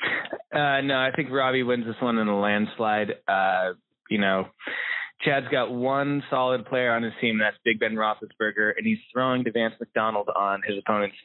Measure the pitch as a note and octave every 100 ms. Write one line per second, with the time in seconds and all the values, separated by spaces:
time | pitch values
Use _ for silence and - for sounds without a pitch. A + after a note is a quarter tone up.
0 | - - - - - D3+ C#3+ C#3 C#3 C3
1 | C3 C3 C3+ C3+ C3 C3 B2 B2 A2+ A2
2 | B2 A2+ G#2+ G2+ G#2 G#2 G#2 - A2 G#2+
3 | G#2 - - F#2+ F#2+ F#2 F#2 F2+ _ _
4 | - G#2+ G2 F#2+ F#2 - - - - -
5 | - - - C#3 B2 C#3 A#2 B2 B2+ C#3
6 | C#3+ C#3+ - C3 B2+ B2+ G#2+ C3 B2 A#2
7 | A2+ - A#2+ A2 G#2+ - A#2 G#2+ A2+ A2
8 | G#2+ G#2+ G#2+ - G#2+ G#2 G#2+ G#2 A2 A2
9 | - B2+ C3 B2+ A#2+ A2+ A2+ A2+ A#2 A#2
10 | A2 G#2+ G2+ - G2+ G2 G2 G2+ - G#2
11 | G2+ -